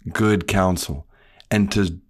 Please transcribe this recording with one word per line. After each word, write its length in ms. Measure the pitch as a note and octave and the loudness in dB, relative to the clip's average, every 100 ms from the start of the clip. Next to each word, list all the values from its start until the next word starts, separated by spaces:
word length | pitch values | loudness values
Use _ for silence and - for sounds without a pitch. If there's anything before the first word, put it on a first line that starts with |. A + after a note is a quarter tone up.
| - | -8
good 340 | - G#2+ G#2 - | 0 2 2 2
counsel 580 | G2+ F#2 F2 - D2 - _ _ _ - | 0 2 0 -4 -10 -12 _ _ _ -4
and 180 | G#2+ G2+ | 0 0
to 260 | G#2+ F#2+ F2 | 0 0 -4